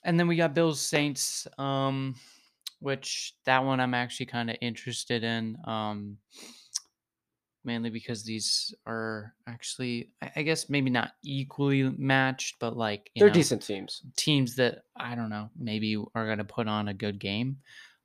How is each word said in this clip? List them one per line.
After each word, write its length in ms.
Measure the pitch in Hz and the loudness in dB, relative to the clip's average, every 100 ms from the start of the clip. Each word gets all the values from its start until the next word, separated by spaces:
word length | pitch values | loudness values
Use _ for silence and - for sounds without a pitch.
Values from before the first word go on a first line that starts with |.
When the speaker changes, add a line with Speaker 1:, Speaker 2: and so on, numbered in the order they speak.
Speaker 1:
And 140 | - 170 | 4 4
then 100 | 175 | 4
we 80 | 170 | 4
got 180 | 165 | 4
Bills, 260 | 147 165 143 | 4 4 2
Saints, 640 | - 156 147 135 - - - - | 0 2 2 0 -4 -4 -10 -6
um, 560 | 139 135 135 135 135 127 - - _ _ - _ | -2 2 2 0 -4 -6 -14 -20 _ _ -18 _
which 560 | 139 135 - - - _ | -4 -4 -4 -8 -8 _
that 200 | - 131 | 2 4
one 160 | 135 131 | 4 2
I'm 140 | 127 | 2
actually 320 | 123 120 - 123 | 0 -2 -6 -6
kinda 280 | 120 117 113 | -4 -4 -4
interested 640 | 120 113 - 120 - 120 | -6 -6 -8 -8 -2 -2
in, 340 | 113 113 110 110 | 0 -2 -4 -6
um, 540 | 165 110 107 104 104 101 _ - - - _ - _ _ _ _ _ _ _ _ | -6 -4 -4 -4 -8 -12 _ -20 -20 -20 _ -12 _ _ _ _ _ _ _ _
mainly 260 | 127 117 117 | -6 -4 -4
because 340 | 113 - 117 | -6 -8 -8
these 500 | 110 110 107 - - - - | -6 -6 -2 -2 -4 -10 -8
are 480 | 113 113 110 110 _ - | -6 -4 -6 -10 _ -16
actually, 640 | 117 - - 127 120 - _ | -12 -12 -6 -4 -4 -6 _
I, 80 | 131 - | -10 -4
I 60 | |
guess 280 | 156 160 - | 0 -2 0
maybe 180 | 139 131 | 2 4
not 220 | 123 - _ | 2 0 _
equally 600 | 139 139 135 - 143 139 | -8 -6 -6 0 4 4
matched, 760 | 131 - 135 135 131 131 - - | 4 0 2 4 4 0 -6 -4
but, 180 | 120 120 | -4 0
like, 340 | 110 104 - | -2 -2 -6
you 60 | - | 6
Speaker 2:
They're 80 | 208 | 8
Speaker 1:
know, 60 | |
Speaker 2:
decent 280 | 208 139 113 | 8 4 2
teams. 400 | - 98 101 - - - | -2 -6 -6 -14 -8 -2
Speaker 1:
teams 400 | - 147 127 117 | 2 4 2 2
that, 280 | 123 - _ - | 2 2 _ -10
I 180 | 120 | -6
don't 160 | 120 110 | -4 -4
know, 200 | 107 107 - | -6 -8 -8
maybe 440 | 120 107 107 107 104 | -4 0 0 0 -2
are 120 | 113 110 | -4 -2
gonna 180 | 107 | -2
put 240 | 101 - 110 | -4 -2 0
on 200 | 107 104 | 0 0
a 60 | |
good 240 | 101 107 101 | -2 -4 -4
game. 400 | 98 104 127 135 _ - - _ | -2 -2 -2 -4 _ -20 -20 _